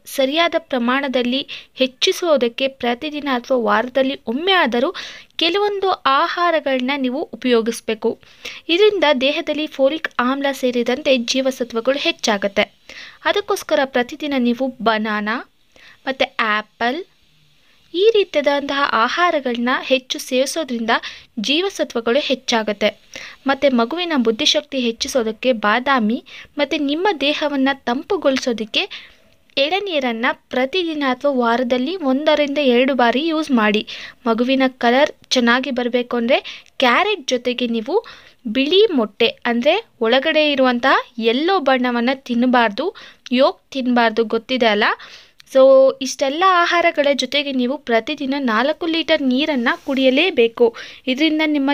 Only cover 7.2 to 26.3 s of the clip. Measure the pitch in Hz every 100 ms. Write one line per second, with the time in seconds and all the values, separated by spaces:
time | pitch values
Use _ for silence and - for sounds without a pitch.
7.2 | - - 254 233 220 226 - 220 226 -
8.2 | - - - - - 339 427 403 294 285
9.2 | 262 302 311 294 311 - 269 320 - -
10.2 | 247 277 277 269 254 240 233 254 302 262
11.2 | 233 262 262 262 240 226 233 277 320 330
12.2 | - 202 202 196 - _ - - - -
13.2 | 311 370 403 392 - 302 269 254 247 311
14.2 | 302 277 240 233 262 247 208 220 220 208
15.2 | 208 240 392 _ _ _ - - - 269
16.2 | 262 - 226 214 214 _ 233 294 392 _
17.2 | _ _ _ _ _ _ _ 330 427 440
18.2 | 381 302 285 285 285 277 285 220 233 -
19.2 | 349 320 254 240 240 285 - 262 - 311
20.2 | - 254 269 339 294 240 226 269 - -
21.2 | - - 202 294 392 - 302 233 233 247
22.2 | - 254 - 233 214 208 208 - _ -
23.2 | - - 269 269 285 247 233 320 349 302
24.2 | 226 226 294 302 294 269 240 226 - 269
25.2 | 220 220 254 233 208 226 262 262 214 254
26.2 | -